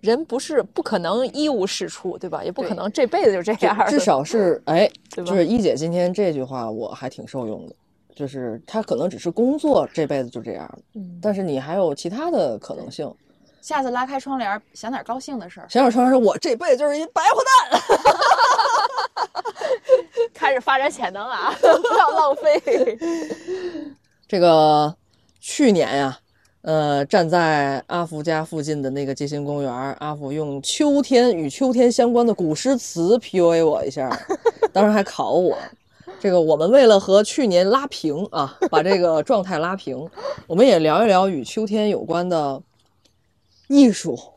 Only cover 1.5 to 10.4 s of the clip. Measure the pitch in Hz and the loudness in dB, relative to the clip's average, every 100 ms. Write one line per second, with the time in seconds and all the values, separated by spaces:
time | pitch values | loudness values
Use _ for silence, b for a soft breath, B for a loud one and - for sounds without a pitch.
1.5 | 254 185 - 175 - 185 - 185 156 170 | -2 -4 -4 -8 -8 -10 -10 -8 -8 -8
2.5 | 180 175 180 196 214 247 349 330 190 175 | -6 -6 -6 -6 -2 0 2 2 2 -2
3.5 | 214 220 208 196 285 269 143 147 233 185 | -2 0 0 2 2 2 0 0 0 0
4.5 | 156 - 160 202 - _ - 175 190 165 | 0 0 2 2 0 _ -12 -2 0 2
5.5 | 233 185 127 165 170 180 185 196 147 127 | 2 0 0 -2 -2 -2 0 -2 -2 -6
6.5 | 131 113 110 110 - 131 - - 139 117 | -8 -8 -8 -10 -10 -14 -14 -14 -10 -10
7.5 | 101 82 - _ _ _ _ 143 135 123 | -10 -14 -20 _ _ _ _ -12 -8 -10
8.5 | 113 - 220 214 127 175 143 170 170 247 | -10 -8 -8 -4 -4 -4 -6 -8 -2 -2
9.5 | 294 311 240 135 - 147 143 120 123 | 0 2 2 0 -4 -4 -4 -6 -8